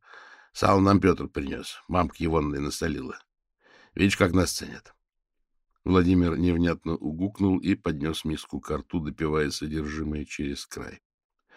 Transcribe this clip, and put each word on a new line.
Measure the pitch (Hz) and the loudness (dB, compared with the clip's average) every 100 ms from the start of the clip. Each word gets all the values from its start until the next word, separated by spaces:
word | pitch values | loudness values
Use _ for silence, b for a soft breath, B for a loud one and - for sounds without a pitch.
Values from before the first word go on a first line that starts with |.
| B B B B B | B B B B B
Сало | - 98 98 | -2 2 6
нам | 98 101 | 6 6
Петр | 92 85 69 | 6 2 -2
принес, | - 69 - - - - | -8 -8 -8 -12 -16 -2
мамка | 90 82 - | 0 0 -2
егоная | 82 80 73 69 | 0 0 0 -2
насолила. | 71 - 82 69 64 - _ _ _ _ b b b - | -4 -4 -4 -4 -8 -14 _ _ _ _ b b b 0
Видишь, | 98 - | 2 4
как | 98 | 2
нас | 87 85 | 4 0
ценят». | - - - - _ _ _ _ _ _ _ _ _ - | -2 -10 -16 -20 _ _ _ _ _ _ _ _ _ 2
Владимир | 92 87 92 87 78 | 4 6 4 4 2
невнятно | 90 85 87 80 85 | 2 2 2 0 -4
угукнул | 82 76 80 95 98 98 95 | -6 -6 -4 -6 -2 0 0
и | 87 | 0
поднес | 98 87 78 76 82 78 | -2 -2 -4 -4 -4 -6
миску | 78 - 73 | -6 -8 -12
ко | - 76 | -8 -8
рту, | - 90 | -6 -6
допивая | 76 71 80 76 73 | -6 -4 -2 0 -2
содержимое | - 76 78 76 76 76 76 | -4 -6 -6 -6 -6 -6 -6
через | 71 - 73 71 - | -8 -8 -6 -8 -12
край. | - 60 - _ _ _ _ _ | -14 -14 -16 _ _ _ _ _